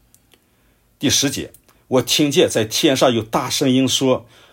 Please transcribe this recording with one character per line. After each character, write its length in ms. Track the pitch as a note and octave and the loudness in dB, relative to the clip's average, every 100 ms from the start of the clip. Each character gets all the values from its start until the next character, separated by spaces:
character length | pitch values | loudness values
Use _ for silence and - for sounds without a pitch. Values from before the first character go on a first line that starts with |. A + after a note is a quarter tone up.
| _ _ _ _ _ _ _ _ _ _ | _ _ _ _ _ _ _ _ _ _
第 120 | C#3+ | -2
十 180 | - C#3+ | 0 -2
节， 240 | F#2+ D#2+ - _ _ - | -4 -12 -16 _ _ -2
我 120 | B2+ | -2
听 300 | - - D3 | 0 0 0
见 180 | D#3 B2 | 2 2
在 160 | - | 0
天 320 | G#2+ - D#3+ C3+ | -4 0 0 2
上 160 | D3 | 2
有 80 | A#2 | 0
大 300 | - E3 B2 | -2 -4 -4
声 180 | - C#3 | -2 0
音 200 | B2+ C3 | 2 0
说 400 | - C3 B2+ - - - | 0 0 0 -4 -20 -20